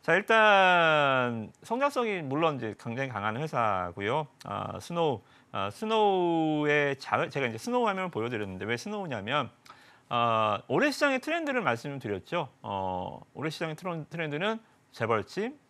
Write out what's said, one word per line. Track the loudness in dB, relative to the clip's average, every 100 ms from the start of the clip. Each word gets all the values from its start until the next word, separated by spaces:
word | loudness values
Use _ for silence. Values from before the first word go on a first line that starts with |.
자, | 4 2
일단 | 4 6 8 8 8 6 6 6 4 2 0 -2 -8 -14
성장성이 | -6 -2 0 0 -2 -4
물론 | -4 0 0 0
이제 | -6 -6
굉장히 | -8 -6 -4
강한 | -2 -4 -2
회사고요. | -4 0 2 0 -2 -4 -2 -2 -4 _ -8
아, | -6 -6 -8
스노우, | -6 0 0 -2 _ -20 _
아, | -6 -6
스노우의 | -6 0 2 4 4 2 2 2 0 2 2 2 -2
자-, | -2 -2 -2
제가 | -2 -4
이제 | -4
스노우 | -4 0 0
화면을 | -2 -4
보여드렸는데 | -4 -4 -4 -6 -6 -4
왜 | -4
스노우냐면, | -4 -8 -6 -6 -2 -2 -2 _ -20 -20 -20 _ _
아, | 0 2 4 2 0 0
올해 | 0 0
시장의 | 2 0 0
트렌드를 | -2 -4 -2 -2
말씀드렸죠. | 0 -2 -4 -8 -6 -6 -4 -4 -4 _
어, | -6 -4 -4 -4 -6 -12 -16
올해 | -8 -8
시장의 | -6 -8 -6
트렌-, | -8 -8 -10
트렌드는 | -8 -6 -2 -2 -4 _ _ _
재벌집 | -6 0 0 0 -6 -6 -8